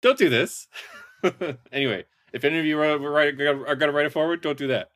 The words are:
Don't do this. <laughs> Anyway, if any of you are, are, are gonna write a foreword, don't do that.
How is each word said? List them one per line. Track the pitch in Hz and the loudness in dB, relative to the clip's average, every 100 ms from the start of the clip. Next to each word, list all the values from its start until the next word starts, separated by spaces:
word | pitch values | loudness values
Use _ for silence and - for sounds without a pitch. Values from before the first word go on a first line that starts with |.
Don't | 247 277 | 4 4
do | 175 | 4
this. | 120 160 - - | 4 0 -6 -16
<laughs> | - - - - - 185 - 170 131 _ | -18 -18 -20 -20 -4 -4 -2 -8 -8 _
Anyway, | 135 135 98 - _ _ | -2 -2 -2 -6 _ _
if | 127 139 | -2 0
any | 160 | 0
of | 156 | 0
you | 151 | 0
are, | 151 151 | 0 0
are, | 143 147 147 139 143 139 131 | 0 2 2 0 0 0 -2
are | 139 | 0
gonna | 151 | 2
write | 147 147 | 2 0
a | |
foreword, | 156 156 170 | 0 0 0
don't | 151 143 | -2 -4
do | 139 | -2
that. | 120 - | -2 -4